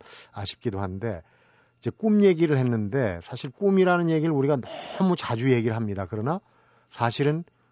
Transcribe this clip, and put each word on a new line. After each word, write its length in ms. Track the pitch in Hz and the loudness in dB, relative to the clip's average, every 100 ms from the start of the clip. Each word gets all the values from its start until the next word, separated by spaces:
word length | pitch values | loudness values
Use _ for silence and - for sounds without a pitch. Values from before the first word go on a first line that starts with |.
| - - - | -16 -20 -18
아쉽기도 480 | 101 98 - 120 98 | -12 -10 -8 -6 -4
한데, 420 | 98 95 117 87 - _ _ _ _ _ | -6 -6 -6 -8 -12 _ _ _ _ _
이제 100 | - | -8
꿈 340 | - 220 208 | -2 2 4
얘기를 340 | 202 165 165 139 | 4 4 2 2
했는데, 640 | 123 113 104 135 113 85 | 2 0 0 0 -2 -2
사실 260 | - 123 143 | -10 -12 -12
꿈이라는 600 | - 202 190 185 175 170 | -2 2 4 4 4 2
얘기를 240 | 160 160 | 2 2
우리가 240 | 147 139 139 - - - - | 2 2 0 -4 -12 -10 -2
너무 180 | 185 180 | 0 0
자주 340 | - 113 131 | -2 -2 2
얘기를 240 | 123 113 110 | 2 2 -2
합니다. 300 | 107 98 95 | -4 -6 -6
그러나 300 | 107 120 180 - _ _ _ _ | -4 -4 -4 -8 _ _ _ _
사실은 520 | - 117 113 143 156 170 _ _ | -4 -2 0 0 -2 -6 _ _